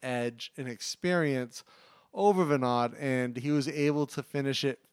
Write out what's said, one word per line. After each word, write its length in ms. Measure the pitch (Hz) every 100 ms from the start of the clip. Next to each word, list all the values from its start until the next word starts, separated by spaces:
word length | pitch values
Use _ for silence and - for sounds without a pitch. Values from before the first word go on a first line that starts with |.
edge 500 | 131 123 120 117 - -
and 100 | 127
experience 960 | 113 - - 175 180 156 131 123 - - - - - _
over 320 | - 202 185 165
Vinod, 500 | 143 127 120 120 120
and 380 | 139 127 123 120
he 140 | 139
was 160 | 147 139
able 400 | 151 147 147 143
to 160 | -
finish 400 | - 143 139 131
it 160 | 139 127 _